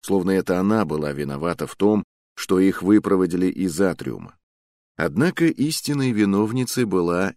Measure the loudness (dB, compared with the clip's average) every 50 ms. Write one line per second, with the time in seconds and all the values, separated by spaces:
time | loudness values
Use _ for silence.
0 | -6 -2 -2 0 0 2 0 0 0 0 0 0 2 2 2 2 0 -2 -2 -4
1 | -4 -4 -4 -6 -6 -6 -6 -4 -4 -4 -4 -4 -6 -8 -2 0 2 2 4 2
2 | 0 -4 _ _ _ _ _ -12 -4 0 2 4 4 4 2 2 2 4 4 4
3 | 4 2 2 2 2 0 0 0 0 -2 -2 -2 -2 -2 0 0 0 0 0 -2
4 | -6 -8 -8 -8 -12 -16 -20 _ _ _ _ _ _ _ _ _ _ _ _ -4
5 | -4 -2 0 0 0 0 0 0 0 0 0 0 -2 -4 -4 -4 -6 -4 -2 0
6 | 0 0 2 2 2 4 4 2 2 0 0 -2 -4 -2 -2 -2 -2 0 0 0
7 | 2 2 0 0 0 -2 -4